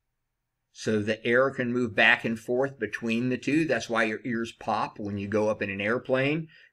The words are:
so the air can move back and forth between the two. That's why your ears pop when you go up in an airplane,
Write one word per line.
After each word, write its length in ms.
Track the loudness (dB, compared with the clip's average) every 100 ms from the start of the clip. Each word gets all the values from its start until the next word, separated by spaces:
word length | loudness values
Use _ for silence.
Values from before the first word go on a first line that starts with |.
| _ _ _ _ _ _ _
so 300 | -8 -2 0
the 240 | 0 -2 2
air 240 | 4 4
can 240 | 0 -2
move 220 | 0 0 4
back 280 | 6 6 2
and 140 | -4
forth 380 | -2 0 0 -2
between 520 | -6 -4 -2 -2 0
the 80 | -2
two. 280 | 0 0 2
That's 240 | 0 0
why 140 | 0
your 160 | 0 -2
ears 280 | -4 -4 -6
pop 480 | -6 -2 -2 -2 -6
when 180 | -6 -4
you 100 | 0
go 220 | 2 2
up 140 | 0
in 60 | -4
an 120 | -2
airplane, 680 | -2 -2 0 0 2 -2 -4 -14 -16